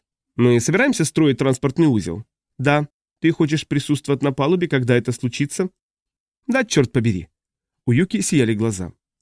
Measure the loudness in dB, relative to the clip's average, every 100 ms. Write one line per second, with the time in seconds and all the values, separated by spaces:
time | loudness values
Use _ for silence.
0 | _ _ _ 0 4 4 2 0 2 0
1 | -2 2 2 2 0 0 -2 2 2 2
2 | -2 -8 -12 _ _ -4 0 0 -2 _
3 | _ _ 0 0 0 -2 -2 -4 -2 -4
4 | -2 -2 -2 0 0 0 0 -2 2 0
5 | 0 -4 -6 -4 -6 -4 -6 _ _ _
6 | _ _ _ _ -4 -2 0 0 0 0
7 | -2 -4 -8 _ _ _ _ _ 0 0
8 | 0 -2 0 2 2 0 -2 -4 -10 -14
9 | _ _